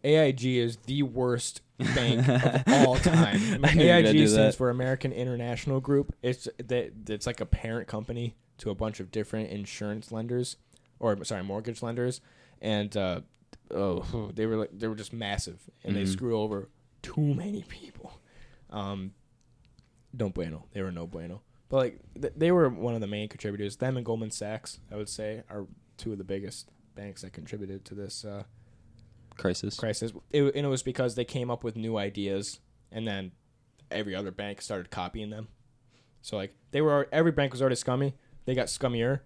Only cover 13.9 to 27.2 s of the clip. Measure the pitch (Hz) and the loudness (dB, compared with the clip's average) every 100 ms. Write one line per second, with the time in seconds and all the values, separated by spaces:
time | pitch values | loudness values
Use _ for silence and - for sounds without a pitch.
13.9 | 90 - 117 101 90 110 110 104 95 113 | 0 -4 -6 -6 -2 0 0 -2 -4 -6
14.9 | 107 101 117 101 101 - 87 - _ 98 | -6 -10 -6 -4 -4 -6 -12 -20 _ -4
15.9 | 101 95 95 123 113 107 101 - _ _ | -2 0 -2 0 0 0 -4 -8 _ _
16.9 | _ - - 147 139 190 202 - - - | _ -8 0 0 0 -2 -8 -10 -18 -18
17.9 | - - - _ - - - - 104 98 | -18 -20 -20 _ -20 -20 -20 -12 -8 -6
18.9 | 98 95 - _ _ _ _ _ _ _ | -6 -10 -14 _ _ _ _ _ _ _
19.9 | _ _ 123 104 90 82 78 - 104 95 | _ _ -4 -4 -2 -6 -8 -10 -8 -6
20.9 | 87 85 85 85 92 _ _ _ 135 123 | -6 -10 -10 -12 -14 _ _ _ 0 0
21.9 | - - - 135 - 165 180 147 113 117 | -4 -20 -6 -6 2 4 6 6 2 -4
22.9 | 117 101 104 107 - 104 101 101 - 127 | -2 -4 -4 -6 -6 -6 -4 -6 -2 -2
23.9 | 131 117 117 110 - 104 110 - - - | -2 -4 -4 -6 -6 -6 -8 -10 -18 -12
24.9 | 104 107 - 107 110 - 104 95 - _ | -10 -8 -6 -6 -8 -10 -10 -10 -14 _
25.9 | - 113 104 92 98 98 - - _ _ | -12 -8 -8 -6 -6 -6 -12 -18 _ _
26.9 | - 101 95 | -16 -14 -14